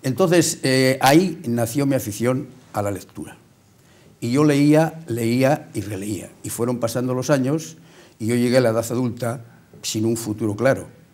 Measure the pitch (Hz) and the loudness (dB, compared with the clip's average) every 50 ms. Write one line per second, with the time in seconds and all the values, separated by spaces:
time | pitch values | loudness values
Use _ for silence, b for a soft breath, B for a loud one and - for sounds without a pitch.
0 | - 135 127 - 190 180 170 175 156 - - - - 135 131 131 131 131 131 131 | -4 -6 -2 0 2 4 4 4 4 2 -2 -4 -2 0 2 4 4 2 2 4
1 | - 131 143 160 185 185 - - - 123 117 120 117 113 - 143 143 139 139 131 | 4 6 6 6 6 4 -2 -6 -6 -4 -2 -2 -2 -2 0 -2 0 0 0 -2
2 | - 107 101 - 113 120 131 131 135 - - - - - - 107 104 101 101 92 | -2 -4 -6 -2 -2 0 0 -2 -4 -8 -16 -20 -20 -10 -6 -4 -4 -4 -4 -6
3 | - - - - 73 - - - _ _ _ _ _ _ _ b b b b b | -10 -16 -14 -14 -14 -14 -16 -20 _ _ _ _ _ _ _ b b b b b
4 | b b b _ - 120 120 139 151 151 143 139 143 147 151 151 160 160 160 - | b b b _ -6 -2 2 4 4 4 4 4 6 6 6 6 4 2 -2 -10
5 | - - 117 117 117 113 117 127 131 135 151 - - - - - 98 101 107 95 | -8 -6 -4 -2 0 0 2 2 2 2 2 0 -4 -10 -10 -10 -10 -8 -8 -8
6 | 98 104 110 87 - - - - - 110 - - 117 120 127 117 - - - 127 | -8 -8 -8 -8 -10 -14 -20 -16 -14 -12 -6 -4 -2 -2 -2 -2 -4 -4 -4 -4
7 | 123 127 127 127 123 - - 135 131 127 147 160 160 - - B B B B B | -4 -2 -4 -4 0 0 0 0 2 0 -2 -4 -4 -8 -18 B B B B B
8 | B B B B 113 107 120 123 120 123 120 131 127 113 110 113 113 - 127 117 | B B B B -4 -2 0 2 2 4 4 4 4 4 2 0 -2 -2 -4 -2
9 | 127 120 107 - - 117 117 135 117 - - - _ _ - - - - - 110 | -2 -4 -4 -6 -6 -8 -8 -8 -12 -18 -20 -20 _ _ -20 -12 -10 -6 -4 -2
10 | 107 113 117 113 - 107 107 107 117 107 104 107 117 131 135 110 90 - - - | -2 -2 -2 -2 -4 -6 -6 -4 -4 -4 -2 0 2 0 0 0 -2 -14 -18 -20
11 | - _ | -20 _